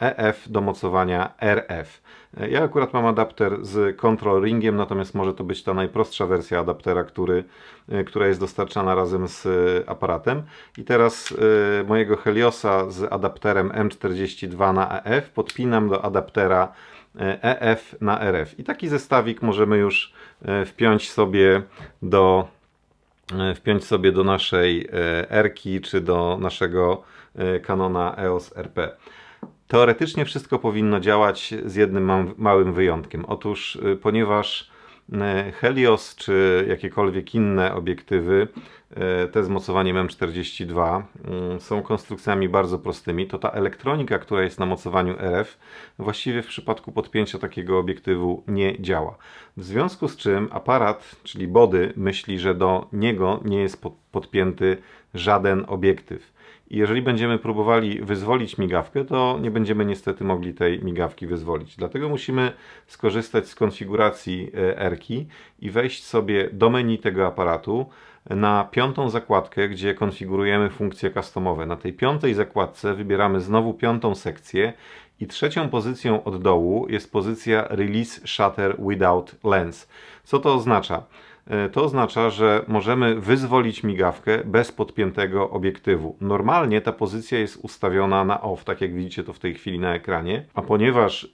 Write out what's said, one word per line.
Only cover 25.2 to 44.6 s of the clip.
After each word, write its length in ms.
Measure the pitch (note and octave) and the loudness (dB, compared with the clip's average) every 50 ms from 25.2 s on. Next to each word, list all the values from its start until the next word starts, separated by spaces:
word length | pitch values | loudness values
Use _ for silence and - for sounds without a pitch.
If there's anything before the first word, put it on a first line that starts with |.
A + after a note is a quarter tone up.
| F2 - | -2 0
erki 500 | A2 G#2+ G#2 G#2 - - - G2 F#2+ F#2+ | 2 2 2 2 0 -4 -8 -6 -6 -6
czy 200 | - - - F#2+ | -6 -2 -2 -2
do 360 | E2+ F2 F2+ F2 F2 F2 F2+ G2 | 0 2 2 2 2 0 0 -2
naszego, 640 | F#2+ F2+ - - F#2+ F2 F2 F#2 F2+ F2 F#2 F#2+ - - - - - _ _ | -4 -6 -2 -2 -4 0 2 2 2 2 2 -2 -6 -16 -20 -20 -20 _ _
e, 240 | - F#2 F#2 F#2 F2+ | -6 -2 -2 -2 -2
Canona 560 | F2+ - G2 F#2+ F#2+ F#2 F2+ F2+ F2 F2 - | -2 -2 -2 0 0 0 0 -2 -2 -4 -4
E 140 | - G2 F#2 | -4 -2 -2
O 60 | F2+ | -2
S 160 | F2+ F2 - - | -2 -4 -8 -14
R 120 | F#2 F2 - | -14 -14 -8
P. 220 | - - E2 D2+ - _ - - - - - - - _ - - - _ _ | -6 -6 -6 -6 -8 _ -20 -20 -20 -20 -20 -20 -20 _ -20 -20 -20 _ _
Teoretycznie 580 | _ - A#2 B2 D#3 D3+ - D#3+ D#3+ - D#3+ C#3+ | _ 6 6 6 6 6 2 0 -4 -2 -4 -4
wszystko 340 | - - C3+ - - C3+ A#2 | -4 -6 -10 -4 -4 -4 0
powinno 400 | - A2+ G#2 G#2+ G#2+ G#2 G#2 G2 | 0 0 0 2 2 2 2 2
działać 540 | F2+ G#2 G#2 G#2+ G#2+ G2+ F#2+ - - - A2+ G#2+ - | 2 4 4 6 4 4 2 -2 -6 -8 -8 -8 -8
z 100 | G#2 F#2 | -4 2
jednym 300 | G2+ G#2 F#2+ F#2+ G2 F#2+ | 2 4 4 4 0 2
mam-, 280 | F#2+ F#2 F#2+ F#2 F#2 G#2 | 2 2 2 0 -2 -4
małym 360 | - A2 G#2 G2 F#2+ F#2+ F#2 F2 | -2 2 4 4 6 4 4 2
wyjątkiem. 520 | F2+ F#2+ F2 E2 E2 D#2 - - E2 - | 2 2 2 2 0 -6 -8 -10 -10 -6
Otóż, 500 | - G#2 - - G#2 G2+ - - - - | -6 -6 -6 -4 -6 -6 -6 -8 -10 -10
e, 200 | - - G2+ G2 | -4 -2 -2 -2
ponieważ, 760 | F#2+ - G#2+ G#2 A2+ A2+ G2+ G#2 G#2 G#2 - - - - - - - - - - - _ - - | 0 0 0 2 2 2 2 2 2 0 -2 -6 -8 -10 -14 -20 -20 -20 -20 -20 -20 _ -8 -6
e, 380 | G2+ G2+ G2+ F#2+ G2 G2+ G2+ | -4 -2 0 -2 -2 -4 -4
Helios 640 | - - - B2 C3+ C3 B2+ A#2+ A2 G#2 - - - | -6 -2 0 0 2 4 6 6 4 4 0 -8 -16
czy 500 | - - - G2 F#2+ F#2+ F#2+ F2+ F2+ F#2+ G#2 | -12 -2 0 2 4 4 4 4 2 2 0
jakiekolwiek 680 | F#2+ E2+ - F#2 - A2 G2+ F#2+ F#2 F#2+ F#2 - - | -2 -4 -4 -6 -2 0 0 0 0 -4 -6 -2 0
inne 380 | A#2 G#2+ G2+ G2 F#2+ F#2 F#2+ G2 | 0 2 2 2 2 0 0 -2
obiektywy, 760 | F#2 E2 F2+ F2 - - - G2+ F#2 E2 F2 F#2+ G2 G#2+ A2 - - - - - - _ _ - | -4 -4 -4 -6 -6 -4 0 0 0 2 4 4 2 2 0 -4 -14 -20 -20 -20 -20 _ _ -8
e, 320 | - F#2+ F#2 F2+ F2+ F2+ | -4 -2 0 0 0 -2
te 160 | F2 - A2 G2 | 0 0 0 0
z 60 | F#2 | 0
mocowaniem 480 | G2 F#2+ F#2 - F2+ F#2+ F#2+ F#2 F2+ | -2 -4 -2 0 0 2 2 2 2
M 100 | F#2+ F#2 | 0 -2
czterdzieści 580 | F2 - - F#2+ E2+ E2 F2+ E2+ - - - F#2 | -2 -4 -4 -6 -4 -4 -6 -8 -8 -10 -10 -10
dwa, 380 | E2+ E2+ F2 E2+ E2 F2 G2 G#2 - _ - - | -4 0 0 0 0 0 -2 -6 -10 _ -16 -12
mm, 340 | - F#2 F2+ F2+ F2+ F2+ F2+ | -10 -8 -6 -6 -6 -8 -8
są 220 | - - G#2+ G#2 | -6 -6 -6 -6
konstrukcjami 680 | F#2+ - A2 G2+ - - G#2 F#2 - G#2+ G2+ G2 F#2+ F2+ | -2 -4 -4 -4 -4 -10 -14 -8 -4 -2 0 0 0 2
bardzo 300 | F2+ G2 F#2 F2 F2+ F2 | 2 0 0 0 -2 -4
prostymi, 480 | - F2+ F2 - - - E2+ F2 F#2+ | -4 -8 -8 -6 -6 -6 -4 -4 -4
to 120 | F#2+ - F#2 | -6 -6 -6
ta 100 | - G2+ | -6 -4
elektronika, 680 | - G#2+ G2 G2 - - - C3+ D3 D#3 C3+ - G#2+ F#2+ | -2 -2 -2 -2 -4 -4 -4 -4 -2 -2 -2 -2 -4 -4
która 240 | - - G#2+ F#2+ F#2+ | -2 -2 0 0 0
jest 160 | F#2 - | -2 -2
na 60 | - | -4